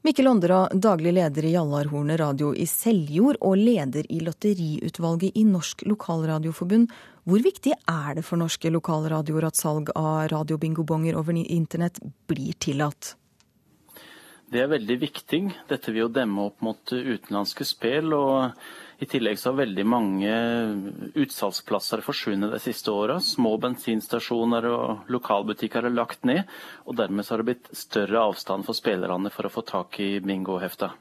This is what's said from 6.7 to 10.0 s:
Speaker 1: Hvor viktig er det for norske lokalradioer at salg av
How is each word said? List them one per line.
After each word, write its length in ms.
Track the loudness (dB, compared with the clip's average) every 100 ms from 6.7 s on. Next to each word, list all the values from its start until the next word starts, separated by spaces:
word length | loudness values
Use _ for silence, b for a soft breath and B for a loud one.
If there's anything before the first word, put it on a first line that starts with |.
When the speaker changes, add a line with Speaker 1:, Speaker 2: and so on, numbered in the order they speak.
| 4 4 B B B
Speaker 1:
Hvor 160 | 2 4
viktig 320 | 4 2 -2 0 -2
er 260 | -2 -4 -6
det 60 | -2
for 100 | -2
norske 320 | -2 -2 0
lokalradioer 800 | 0 0 -2 0 -2 -2 0 0
at 100 | 0
salg 320 | 0 -2 -2
av 320 | -2